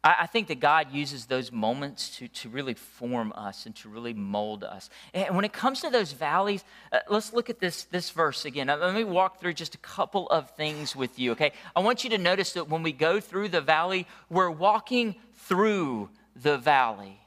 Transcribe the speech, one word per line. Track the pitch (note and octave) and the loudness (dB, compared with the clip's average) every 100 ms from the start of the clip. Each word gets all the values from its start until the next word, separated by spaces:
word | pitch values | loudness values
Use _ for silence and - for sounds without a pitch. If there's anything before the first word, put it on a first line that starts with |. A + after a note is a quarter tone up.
I, | D#3+ E3+ | 6 4
I | E3+ | 2
think | A#3 G#3+ | -2 -2
that | C3+ | 0
God | C#3+ D#3 D3 | 4 4 2
uses | C#3 C#3+ C#3 A#2 | -4 -6 -8 -2
those | C3 A#2 | -2 -2
moments | A#2+ G#2+ B2+ C#3+ A#2+ - - | -2 -2 -2 -6 -8 -10 -10
to, | B2 | -14
to | - A#2+ | -14 -10
really | B2+ C3+ | -8 -6
form | A2+ - - A#2+ B2 A2 G#2 | -8 -12 -10 -6 -4 -4 -6
us | G#2 - - | -10 -10 -16
and | G#2+ | -16
to | G#2+ | -16
really | G#2+ A#2+ | -12 -8
mold | A2 G2 G#2 G#2+ G#2+ | -6 -4 -2 -4 -6
us. | G2 - - - - | -10 -12 -18 -20 -10
And | F3+ F#3+ F3 | -6 -2 0
when | |
it | G#3 | -2
comes | - B3 C4 | -2 -2 -2
to | E4+ | 0
those | A#3+ F3+ | 0 0
valleys, | C#3 D3+ E3 G3+ G3+ - - - | -4 0 2 2 -2 -6 -20 -2
uh, | - - | -2 0
let's | G#3 G#3+ | -2 0
look | A#3 A#3 | -4 -2
at | - | -2
this, | F3+ - | -4 -4
this | - F3+ E3+ | -6 -4 -4
verse | E3 D#3+ C3 D#3 | 0 0 0 -6
again. | C3+ C3+ | -4 0
Now, | D3 | 2
let | F3+ G3 | 2 0
me | |
walk | A3 F3 F#3 - | 2 4 2 0
through | F3 D#3+ | -6 -6
just | D#3+ - | -8 -12
a | |
couple | - - - G3+ F3 | -16 -4 0 0 2
of | D#3+ C3+ | 0 0
things | - D3+ D3+ D3 C3+ | -6 -6 -4 -8 -4
with | B2+ - | -6 -2
you, | B2+ | -2
okay? | A2+ D3+ - - - | 2 0 0 -2 2
I | |
want | G3+ A#3+ B3+ | 2 2 0
you | |
to | A3 | 2
notice | F3 F#3+ F#3 | 4 2 0
that | F3+ D3+ | -4 -4
when | D#3+ | -2
we | D#3+ | -2
go | C3+ D#3 G3 | 2 2 2
through | - F#3 G#3 | -2 -4 0
the | E3+ | 0
valley, | C#3 D#3 F3 F#3+ F3 - - | 4 4 4 -2 -4 -14 -2
we're | E3 F3+ | 2 2
walking | D#3 F#3+ G#3+ - B3 A#3 F#3+ - _ | 4 4 4 2 0 0 -4 -16 _
through | - F#3 G#3+ G3+ D3+ A#2 G2+ - _ | 0 4 4 4 0 -2 -6 -12 _
the | - C#3 C#3+ | -2 2 2
valley. | B2+ C#3 B2 G2+ G2 G2 | 6 6 4 -2 -12 -18